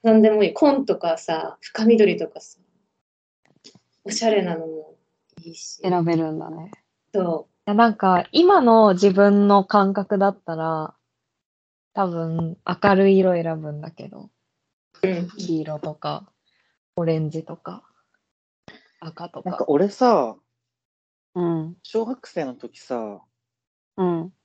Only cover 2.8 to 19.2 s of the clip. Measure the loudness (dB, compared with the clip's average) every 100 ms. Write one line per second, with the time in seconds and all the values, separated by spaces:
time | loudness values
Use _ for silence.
2.8 | _ _ _ _ _ _ _ _ -20 _
3.8 | _ _ -10 -2 0 0 -2 -6 -8 -12
4.8 | -16 _ _ _ _ -20 -20 -20 -20 -10
5.8 | -4 -2 0 -2 -4 -8 -12 -16 -18 -20
6.8 | _ _ _ -4 -4 -6 -10 _ -2 2
7.8 | 2 2 2 2 0 2 4 4 6 6
8.8 | 6 4 2 4 4 6 4 4 2 0
9.8 | 0 -2 -4 0 0 -2 -12 -8 -6 -6
10.8 | -8 _ _ _ _ _ _ _ _ _
11.8 | _ -6 -4 -4 -6 -4 -6 -8 -8 0
12.8 | 2 4 4 4 2 0 -4 -8 -10 -12
13.8 | -16 -18 -20 -20 -20 _ _ _ _ _
14.8 | _ _ -4 -4 -8 -10 -6 -6 -6 -10
15.8 | -12 -10 -10 -10 -14 _ _ _ _ _
16.8 | _ -6 -2 -2 -4 -8 -14 -18 -18 -18
17.8 | _ _ _ _ _ _ _ _ -20 -20
18.8 | _ _ -20 -16